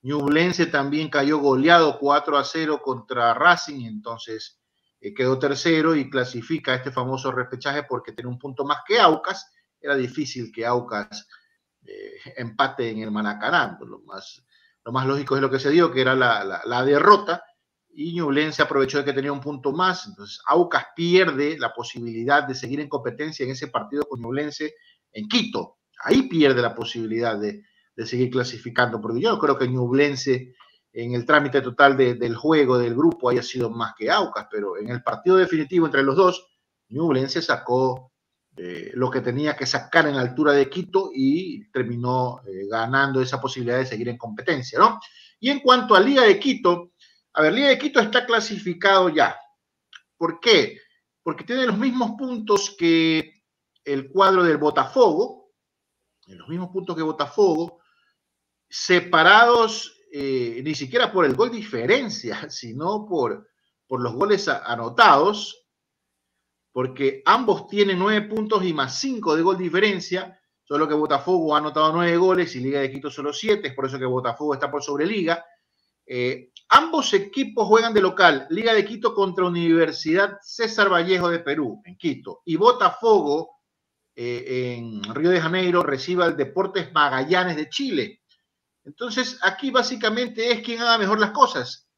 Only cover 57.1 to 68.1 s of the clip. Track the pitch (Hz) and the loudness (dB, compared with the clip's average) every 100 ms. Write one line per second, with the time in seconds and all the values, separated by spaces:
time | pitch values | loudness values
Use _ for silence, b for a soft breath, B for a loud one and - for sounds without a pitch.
57.1 | 151 147 - 202 160 175 - _ _ _ | -4 -6 4 4 4 -2 -10 _ _ _
58.1 | _ _ _ _ _ _ - - 180 175 | _ _ _ _ _ _ -10 2 2 4
59.1 | 170 165 208 240 240 220 220 - _ _ | 4 8 8 8 6 4 -2 -12 _ _
60.1 | 143 139 131 120 117 139 151 135 233 220 | -8 -2 -2 -2 -6 -6 -6 -4 0 0
61.1 | 202 156 127 240 233 - 120 123 240 240 | 2 2 2 0 -2 -8 -6 0 0 0
62.1 | - 117 98 - - 120 120 165 208 214 | -8 -8 -10 -10 -14 -14 -8 -4 -4 -4
63.1 | 170 120 - _ _ _ _ _ 131 120 | -2 -2 -4 _ _ _ _ _ -6 -6
64.1 | 113 202 202 - 131 - 240 120 123 220 | -2 0 2 0 -4 -4 -6 -6 6 8
65.1 | 143 170 214 - - _ _ _ _ _ | 8 4 0 -8 -16 _ _ _ _ _
66.1 | _ _ _ _ _ _ 127 127 - 135 | _ _ _ _ _ _ -4 -4 -2 -2
67.1 | 135 - 226 233 180 - 202 196 185 196 | 0 2 2 2 -2 -2 0 0 2 0